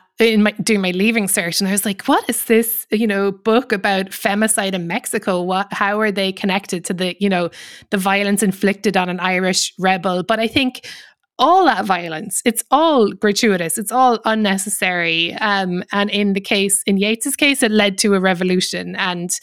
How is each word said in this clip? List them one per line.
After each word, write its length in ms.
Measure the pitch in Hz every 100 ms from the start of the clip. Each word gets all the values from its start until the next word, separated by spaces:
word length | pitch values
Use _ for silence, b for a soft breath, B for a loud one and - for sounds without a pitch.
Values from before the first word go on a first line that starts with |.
| _ -
in 240 | 226 220
my, 80 | 208 208
doing 160 | 175 208
my 120 | 185
leaving 360 | 180 214 226 196
search, 320 | - 175 160
and 80 | 196
I 60 |
was 100 | 202
like, 220 | 220 190 -
"What 240 | 339 -
is 160 | 233 -
this, 420 | 226 226 - -
you 140 | 214 226
know, 280 | 196 196
book 400 | 196 220 226 269
about 380 | 202 208 190 190
femicide 600 | - 208 202 220 220 196
in 140 | 190 170
Mexico? 540 | 208 - 220 - 180
What, 260 | 180 185 196
how 260 | - 202 208
are 140 | 214
they 180 | 196 190
connected 540 | 190 196 190 - 180 -
to 80 |
the, 240 | 175 185 175
you 80 | 202
know, 220 | 185 170 B B B -
the 80 | 208
violence 440 | 190 196 202 202
inflicted 540 | 208 190 196 190 214 190
on 140 | 180
an 100 | 180
Irish 540 | 185 185 185 185 - -
rebel?" 460 | 185 190 190 180
But 160 | 170 170
I 80 | 226
think 400 | 294 254 - B B B B _ -
all 280 | 269 370 339
that 180 | 196
violence, 580 | 185 180 170 160 - - 247
it's 180 | 220 -
all 400 | 285 320 285 202
gratuitous, 640 | 196 214 202 226 185 165 -
it's 140 | 202
all 280 | 240 254 220
unnecessary. 1120 | 220 220 214 196 208 - 185 180 170 165 170
Um, 500 | - 220 196 190 180 -
and 180 | 202 202
in 240 | 202 208
the 80 | 196
case, 400 | 196 208 196 -
in 140 | - 196
Yeats's 380 | 202 226 285 -
case, 260 | 294 269
it 80 | 226
led 280 | 214 202 196
to 160 | 208 196
a 40 |
revolution. 760 | 190 175 185 185 - 175 175 185
And 340 | 190 175 180 -